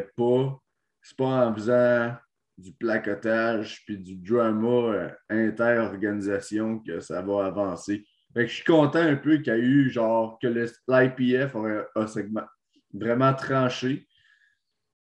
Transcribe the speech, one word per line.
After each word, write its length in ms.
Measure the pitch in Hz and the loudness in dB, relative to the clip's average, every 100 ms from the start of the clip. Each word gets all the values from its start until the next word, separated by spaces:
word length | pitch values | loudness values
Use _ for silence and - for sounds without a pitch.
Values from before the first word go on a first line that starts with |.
| 98 - | 0 -2
pas, 420 | 120 127 135 135 _ _ _ _ | 2 2 0 -6 _ _ _ _
c'est 140 | - - | -16 -4
pas 300 | 131 131 117 | 0 2 0
en 60 | |
faisant 600 | 110 107 123 123 120 120 127 _ _ _ - | 0 0 4 4 2 0 -8 _ _ _ -20
du 160 | 92 | -20
placotage 1120 | - 117 110 107 101 113 113 117 113 107 - - | -6 -2 -2 -2 -4 0 0 0 -2 -6 -12 -12
puis 120 | 101 | -12
du 180 | 90 95 | -12 -12
drama, 520 | 90 120 113 107 117 | -2 2 2 2 2
euh, 400 | 123 117 98 82 - - | 2 2 -2 -4 -12 -4
inter-organisation 1500 | 107 110 110 117 117 107 95 104 104 98 98 - 107 110 110 | 0 0 2 2 2 0 -2 -4 -2 -2 -4 -4 -4 -4 -6
que 200 | 101 82 | -8 -10
ça 200 | - 82 | -8 -8
va 260 | 95 101 95 | -2 -2 -2
avancer. 600 | 92 95 85 - 104 - _ _ | -2 -4 -6 -6 -8 -8 _ _
Fait 120 | 117 | -4
que 40 | 117 | -2
je 60 | |
suis 100 | - | -2
content 360 | - 165 139 165 | 4 4 6 4
un 160 | 165 139 | 2 2
peu 200 | 143 151 | 2 2
qu'il 100 | 131 | 2
y 20 | |
a 80 | 113 | 2
eu, 320 | 123 143 131 | 4 4 4
genre, 480 | 117 113 113 110 - | 2 2 2 -2 -2
que 60 | 123 | -2
le, 180 | 117 117 - - | -2 -4 -6 2
l'I 220 | 127 131 | 4 4
P 360 | 131 123 127 139 | 2 0 2 0
F 80 | 110 | -4
aurait, 300 | 110 107 - | -4 -4 -4
a 120 | 110 107 | -4 -4
segment-, 420 | 110 101 107 - _ _ _ _ | -4 -6 -8 -8 _ _ _ _
vraiment 400 | - 110 120 135 | -8 -2 2 2
tranché 760 | 135 - 135 127 - 127 156 _ _ _ _ _ _ _ _ _ _ | 2 -2 0 0 -2 -4 -4 _ _ _ _ _ _ _ _ _ _